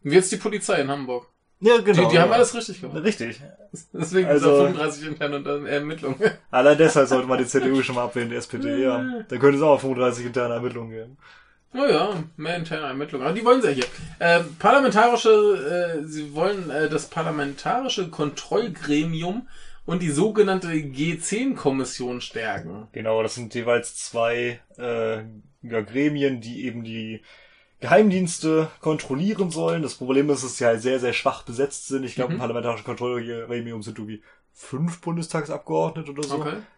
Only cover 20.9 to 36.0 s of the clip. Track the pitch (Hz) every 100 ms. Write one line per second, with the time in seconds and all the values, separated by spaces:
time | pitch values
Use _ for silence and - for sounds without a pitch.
20.9 | 131 156 156 - 208 269 - 143 135 127
21.9 | - 123 123 - 117 110 - 85 98 110
22.9 | - 110 113 110 123 117 120 117 120 120
23.9 | - - 120 117 120 120 120 _ - 120
24.9 | 117 113 110 110 110 - _ 120 113 104
25.9 | 120 147 147 139 127 113 123 127 117 113
26.9 | 113 110 110 _ - _ _ _ _ 123
27.9 | 175 214 185 180 - 160 160 160 - -
28.9 | 156 - 135 190 214 185 156 165 170 143
29.9 | - 127 131 147 135 127 - 120 113 120
30.9 | 131 120 113 135 - - 117 139 - -
31.9 | 135 131 - 127 165 120 120 120 113 113
32.9 | 113 123 123 117 117 113 120 117 113 107
33.9 | 110 107 107 _ _ _ _ - 131 170
34.9 | 165 - 165 165 160 147 151 - 160 160
35.9 | 160